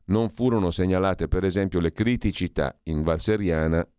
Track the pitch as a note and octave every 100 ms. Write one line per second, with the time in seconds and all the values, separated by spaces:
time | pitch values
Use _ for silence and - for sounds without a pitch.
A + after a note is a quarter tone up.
0 | - G#2+ A2+ - B2 A2+ F2+ E2+ F#2 F#2
1 | F#2+ F2+ E2 F#2 F#2+ F#2 F#2+ F2 E2 -
2 | A2+ A#2+ G#2 - F2+ - C#2 - - D#2
3 | D#2 D#2+ - G#2+ F#2+ D#2+ D#2+ E2 -